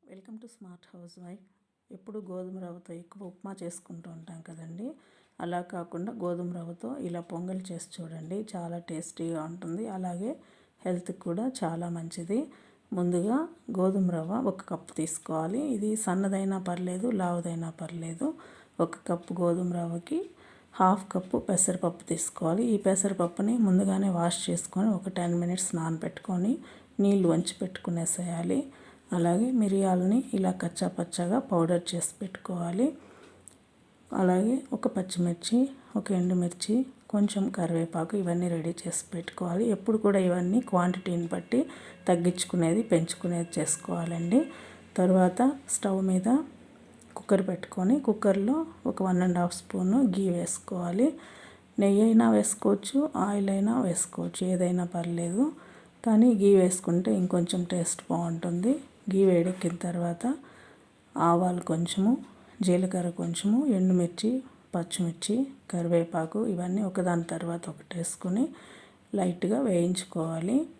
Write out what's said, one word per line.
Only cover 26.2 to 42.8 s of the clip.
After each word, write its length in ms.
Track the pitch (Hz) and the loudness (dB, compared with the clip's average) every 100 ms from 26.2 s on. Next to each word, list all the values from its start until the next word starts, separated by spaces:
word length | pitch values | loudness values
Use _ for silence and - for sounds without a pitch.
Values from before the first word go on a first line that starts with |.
| - 185 190 311 - - - - | -6 -2 0 -2 -6 -20 -20 0
నీళ్ళు 240 | 202 202 175 | 2 4 4
వంచి 220 | 165 180 - | 2 0 -4
పెట్టుకునేసేయాలి. 960 | 185 - - 170 165 - 175 170 175 185 277 - - - _ 180 | -8 -8 -6 -4 -4 -4 -4 -4 -2 -2 -4 -12 -20 -20 _ 0
అలాగే 320 | 170 185 240 262 | 2 2 2 2
మిరియాలని 580 | 208 196 190 185 185 220 - 202 | 2 2 2 2 2 2 0 -2
ఇలా 140 | 185 185 | 0 0
కచ్చాపచ్చాగా 760 | 175 - 180 - 170 - 175 226 269 | -4 -4 -4 -4 -8 -4 0 0 2
పౌడర్ 340 | 180 165 175 175 | 2 2 2 0
చేసి 240 | 170 - - | -6 -6 -8
పెట్టుకోవాలి. 640 | 190 - - 180 170 180 269 - - - - - - - _ _ _ _ _ - | -12 -10 -8 -6 -4 0 0 0 -18 -20 -20 -20 -20 -20 _ _ _ _ _ 0
అలాగే 340 | 185 180 214 262 - 214 | 4 4 2 0 -2 -2
ఒక 120 | 233 | -2
పచ్చిమిర్చి, 640 | 202 185 180 175 170 - 233 269 - - 214 | -2 -6 -2 -2 -2 0 2 2 -2 -8 -8
ఒక 80 | - 190 | -2 0
ఎండుమిర్చి, 560 | 180 180 175 175 - 220 262 - _ | 2 0 0 -4 -2 0 0 -8 _
కొంచెం 320 | 208 202 202 196 196 | 0 2 2 -2 -2
కరివేపాకు, 580 | 170 165 165 170 165 208 | -2 0 -2 -4 -4 -2
ఇవన్నీ 260 | 180 170 180 | 0 0 0
రెడీ 180 | 170 160 175 | -2 -4 -6
చేసి 240 | - - - | -6 -6 -6
పెట్టుకోవాలి. 520 | 175 175 - 180 175 233 | -10 -10 -6 -4 0 0
ఎప్పుడు 240 | 190 190 220 | 0 2 2
కూడా 160 | 214 196 185 | 4 4 4
ఇవన్నీ 320 | 175 175 214 254 | 2 2 2 2
క్వాంటిటీని 580 | 185 180 185 190 175 170 | 2 2 0 -2 -4 -2
బట్టి 260 | 180 170 240 302 - - - - | -6 0 0 0 -6 -18 -8 0
తగ్గించుకునేది, 720 | 175 175 180 - 180 165 180 | 4 4 0 -2 2 2 2